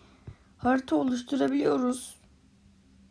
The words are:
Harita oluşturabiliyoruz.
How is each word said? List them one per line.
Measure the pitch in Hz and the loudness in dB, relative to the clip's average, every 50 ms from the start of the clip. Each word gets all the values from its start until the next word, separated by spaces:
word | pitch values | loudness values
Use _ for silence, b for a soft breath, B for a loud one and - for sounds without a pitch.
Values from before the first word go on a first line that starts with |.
| B B B B B B B B B B B - | B B B B B B B B B B B -2
Harita | - 247 262 262 262 - 330 | 0 2 2 2 0 0 0
oluşturabiliyoruz. | 294 285 262 247 240 247 - 285 254 277 269 269 285 294 - 294 269 247 247 247 - - - - - - - - _ _ _ _ _ _ - _ _ _ _ - - - - | 0 0 0 -2 -4 -4 -4 -2 0 0 2 2 2 2 2 2 2 0 0 -2 -4 -8 -14 -18 -20 -20 -20 -20 _ _ _ _ _ _ -20 _ _ _ _ -20 -20 -20 -20